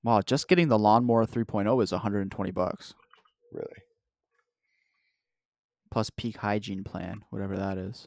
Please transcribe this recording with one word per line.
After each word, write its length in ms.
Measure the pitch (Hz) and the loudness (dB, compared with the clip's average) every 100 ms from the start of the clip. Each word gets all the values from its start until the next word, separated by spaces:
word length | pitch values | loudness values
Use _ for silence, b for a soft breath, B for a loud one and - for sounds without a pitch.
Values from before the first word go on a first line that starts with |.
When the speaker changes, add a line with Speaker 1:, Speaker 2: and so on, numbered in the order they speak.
Speaker 1:
Wow, 180 | 110 113 | 4 2
just 260 | 98 135 - | 4 -2 2
getting 200 | 180 165 | 2 4
the 100 | 110 | 4
Lawnmower 480 | 107 110 120 117 113 | 6 6 6 2 2
three 180 | 120 | -2
point 240 | 113 110 101 | -2 -2 2
oh 120 | 127 | 2
is 120 | 101 | 2
a 60 | 90 | 0
hundred 240 | 104 101 | -2 -2
and 80 | 98 | -4
twenty 180 | - 95 | -6 -6
bucks. 440 | 92 90 - - - _ _ _ _ _ | -2 -2 -4 -14 -20 _ _ _ _ _
Speaker 2:
Really? 140 | 50 - - _ _ _ _ _ _ _ _ _ _ _ _ _ _ _ _ _ _ _ _ _ | -12 -12 -12 _ _ _ _ _ _ _ _ _ _ _ _ _ _ _ _ _ _ _ _ _
Speaker 1:
Plus 200 | 120 107 | -2 -2
peak 260 | - 117 107 | -4 -8 -6
hygiene 480 | 104 104 104 95 | -2 -2 -2 -10
plan, 380 | 98 92 90 104 - | -8 -10 -10 -12 -12
whatever 260 | 107 98 95 | -8 -6 -4
that 220 | 98 95 | -4 -6
is. 280 | 95 120 | -8 -12